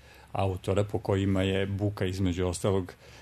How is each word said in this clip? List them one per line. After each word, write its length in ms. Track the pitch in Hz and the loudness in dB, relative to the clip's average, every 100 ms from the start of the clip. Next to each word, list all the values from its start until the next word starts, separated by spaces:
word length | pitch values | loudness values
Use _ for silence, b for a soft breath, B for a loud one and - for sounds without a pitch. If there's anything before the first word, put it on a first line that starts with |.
| B B B | B B B
autora 520 | - 98 92 - 95 | -2 0 0 0 0
po 140 | 101 101 | 0 -2
kojima 440 | - 98 98 95 | 0 0 2 2
je 240 | 95 95 98 | 2 0 0
Buka, 380 | 98 104 101 | 0 -2 -2
između 420 | 92 90 95 85 90 | -4 0 0 0 -2
ostalog, 460 | 85 110 98 90 - B B | 0 0 0 -2 -10 B B